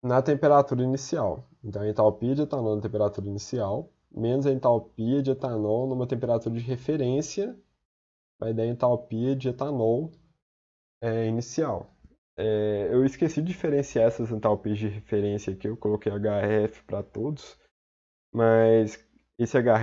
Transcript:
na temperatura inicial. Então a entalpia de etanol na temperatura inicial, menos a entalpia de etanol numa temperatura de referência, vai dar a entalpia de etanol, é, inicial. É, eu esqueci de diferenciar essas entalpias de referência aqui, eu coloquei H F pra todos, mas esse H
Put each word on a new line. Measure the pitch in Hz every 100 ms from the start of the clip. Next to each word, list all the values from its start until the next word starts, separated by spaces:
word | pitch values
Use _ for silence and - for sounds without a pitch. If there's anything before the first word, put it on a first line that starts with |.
na | 123 127
temperatura | 135 143 147 143 139 123
inicial. | 127 131 - - 107 - - _
Então | 110 101
a | 104
entalpia | 107 107 104 117
de | 135
etanol | 147 143 113 107
na |
temperatura | 107 107 104 104 101
inicial, | 101 - 127 101 110 160 _ _
menos | - 113 131 139
a |
entalpia | 135 123 117 113 - 113 139
de | 135
etanol | 131 135 117 104 113 131
numa | 127 127
temperatura | 123 123 117 117
de | 113
referência, | 117 123 - 151 123 131 156 - 208 - _ _ _ _ _ _ _ _
vai | 113
dar | 113
a | 113
entalpia | 120 127 120 - 110 127 135
de | 127
etanol, | 123 139 139 110 120 160 - _ _ _ _ _ _ _ _
é, | 117 113 110
inicial. | 113 120 - 151 87 - _ - _ _ -
É, | 107 107 107 104 95
eu | 123
esqueci | 135 135 165 151
de | 165
diferenciar | 180 165 143 139 135 113
essas | 113 113
entalpias | 110 107 104 110 107
de | 107
referência | 104 - 104 101 101 -
aqui, | 95 107
eu | 113
coloquei | 104 107 -
H | 202 107 104 101
F | 107 107 -
pra | - 101
todos, | 101 - 123 151 - - _ _ _ _ _ _ _
mas | 113 113 113 113 113 107 - _ _ _ _
esse | 117 135
H | 120 110